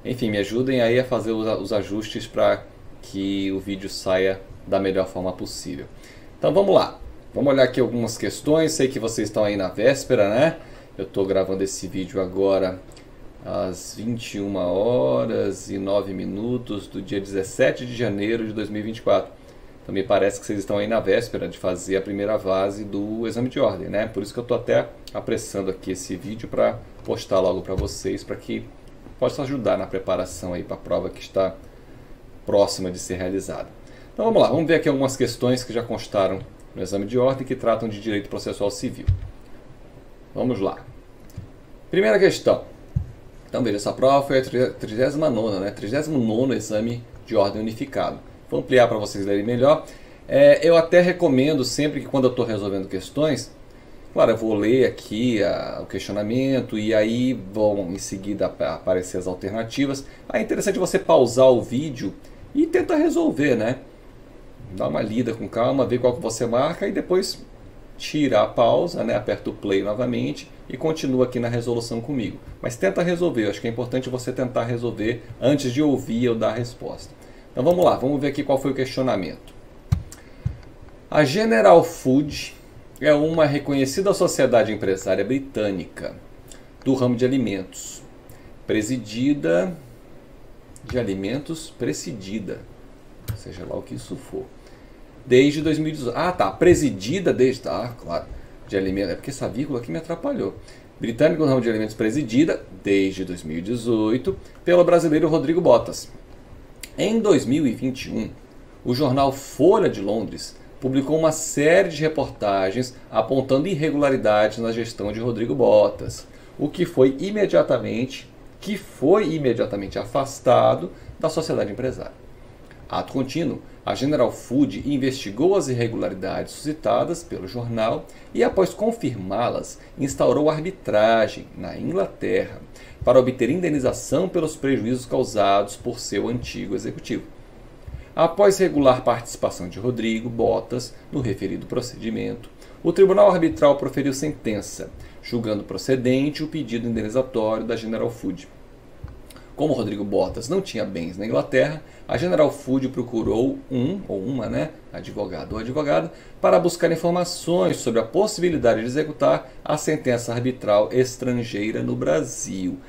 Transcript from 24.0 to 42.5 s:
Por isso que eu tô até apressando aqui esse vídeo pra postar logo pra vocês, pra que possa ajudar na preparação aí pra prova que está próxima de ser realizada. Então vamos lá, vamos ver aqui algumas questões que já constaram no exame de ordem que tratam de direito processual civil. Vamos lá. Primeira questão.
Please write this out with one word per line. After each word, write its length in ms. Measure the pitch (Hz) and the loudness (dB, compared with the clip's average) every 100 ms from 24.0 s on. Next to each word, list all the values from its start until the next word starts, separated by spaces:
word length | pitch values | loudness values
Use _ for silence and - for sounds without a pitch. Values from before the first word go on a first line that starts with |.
| 113 | -4
Por 160 | 98 | -6
isso 100 | 101 | -8
que 60 | - | -6
eu 40 | |
tô 100 | - | -4
até 340 | 117 - 117 - - - | -2 2 0 0 -8 -12
apressando 560 | 107 110 113 - 98 95 | -10 -4 -4 -4 -6 -4
aqui 220 | 92 - | -6 -6
esse 240 | 92 - 92 | -8 -8 -10
vídeo 320 | 95 110 - | -10 -10 -6
pra 320 | - 107 113 - - | 0 0 0 -12 -12
postar 340 | - 110 - 95 | -6 -6 0 2
logo 240 | 92 92 | 2 0
pra 140 | 90 95 | -4 -4
vocês, 480 | 101 - - 98 | -4 -4 -6 -6
pra 100 | - | -6
que 300 | 104 - 113 110 - - - - - | -10 -8 -8 -8 -18 -20 -20 -16 -4
possa 220 | 127 - | -2 -2
ajudar 360 | 135 139 101 95 | -6 -2 0 0
na 80 | 95 | -2
preparação 640 | 95 95 90 87 - 90 | -6 -2 -2 -4 -8 -8
aí 120 | 87 | -8
pra 120 | - 85 | -8 -10
prova 320 | - 87 90 | -4 -4 -4
que 120 | - | -10
está 340 | - 95 95 - - - - - - - - - | -6 0 0 -2 -18 -20 -20 -20 -20 -20 -20 -16
próxima 460 | - 101 101 - 92 | 0 2 4 0 -6
de 80 | 90 | -6
ser 160 | - | -6
realizada. 540 | 92 92 98 90 82 - - - - - | -4 -4 -4 -6 -10 -12 -16 -20 -20 -14
Então 140 | - 220 | -2 2
vamos 160 | 208 | 6
lá, 60 | - | 4
vamos 180 | - 160 | 4 2
ver 80 | |
aqui 140 | 160 156 | 2 2
algumas 280 | 135 135 - | 2 0 0
questões 460 | 123 - 123 127 | -2 0 0 0
que 100 | - | -2
já 100 | 113 | -4
constaram 580 | 117 107 - 104 95 95 - - - | -4 -6 -2 0 0 0 -10 -18 -16
no 80 | 101 | -10
exame 240 | 92 98 101 | -4 -4 -2
de 100 | 123 | 2
ordem 300 | 127 131 127 | 2 0 -4
que 80 | |
tratam 340 | 127 120 110 113 | -2 0 0 -2
de 120 | 104 | -6
direito 280 | 110 101 - | -4 -4 -4
processual 420 | 104 107 98 101 | -8 -6 -2 -2
civil. 360 | - 127 - - - - - - - - - - - - - - | -2 -8 -4 0 0 -2 -16 -18 -20 -20 -20 -20 -20 -20 -20 -12
Vamos 240 | - 120 110 | -4 -2 0
lá. 260 | 95 - - - - - - - - - - - - | -4 -6 -16 -20 -20 -20 -18 -16 -16 -20 -20 -20 -4
Primeira 300 | 170 214 208 | 0 4 6
questão. 460 | 185 - - | 4 4 2